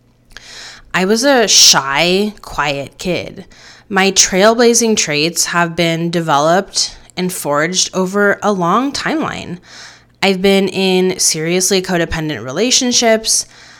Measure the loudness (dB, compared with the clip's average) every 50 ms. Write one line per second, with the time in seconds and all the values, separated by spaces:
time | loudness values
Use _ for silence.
0 | _ _ _ _ _ -20 -20 -20 -20 -20 -20 -20 -20 -20 -20 -20 -12 -6 -2 0
1 | 0 2 2 2 2 4 4 4 4 4 4 4 4 4 4 2 0 0 0 0
2 | 2 2 2 2 0 -2 -4 -10 -16 -12 -6 -4 -4 -2 -4 -4 -6 -10 -12 -10
3 | -6 -4 -4 -4 -6 -8 -12 -16 -20 -20 -20 -20 -20 -20 -20 -20 -12 -6 -2 0
4 | 0 0 2 0 0 0 2 4 4 4 6 6 4 4 4 4 2 2 0 0
5 | 0 -2 0 0 0 0 0 -2 -4 -2 0 0 0 0 0 -2 -2 0 0 -2
6 | -2 -2 -2 -2 0 0 2 2 4 4 2 2 0 -2 -4 -4 -4 -6 -6 -14
7 | -20 -16 -8 -6 -6 -4 -4 -6 -4 -2 -2 -2 -2 -2 -2 -2 -4 -2 -2 -4
8 | -4 -2 0 0 2 2 0 0 0 -2 -2 0 0 0 0 0 0 -2 -4 -6
9 | -6 -4 -4 -4 -4 -6 -6 -8 -10 -12 -12 -14 -16 -20 -20 -20 -20 -20 -20 -20
10 | _ _ _ -2 0 0 0 2 2 2 4 4 2 0 -2 0 0 2 2 2
11 | 2 2 0 0 -2 -2 -2 -2 -2 -2 -2 0 0 0 0 0 0 0 -2 -2
12 | -2 -2 -4 -4 -4 -4 -6 -6 -8 -6 -4 -2 0 0 0 0 0 0 0 2
13 | 2 2 2 2 0 -2 -2 -2 -4 -6 -12 -20 -20 -20 -20